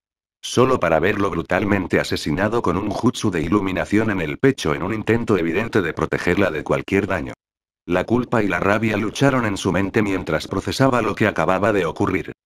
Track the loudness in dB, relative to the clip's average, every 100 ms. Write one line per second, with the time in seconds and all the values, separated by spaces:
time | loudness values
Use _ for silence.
0 | _ _ _ _ -2 2 4 4 2 2
1 | 2 0 -2 -2 -2 0 2 0 2 0
2 | 0 -4 -2 0 0 0 0 0 -2 0
3 | 0 0 -2 -2 0 0 0 -2 0 0
4 | 0 -2 -4 0 0 2 -2 -2 -4 -4
5 | 0 0 2 0 0 -2 0 -2 -2 -2
6 | -2 0 0 2 0 -2 -2 -2 0 0
7 | 0 -4 -6 -12 _ _ _ _ -2 -2
8 | 0 0 0 0 0 0 2 2 0 -2
9 | -4 0 2 2 0 -2 0 0 0 0
10 | 0 -2 -2 -4 -2 -4 -2 2 2 2
11 | 0 0 0 2 0 2 2 2 0 0
12 | 0 -2 -4 -16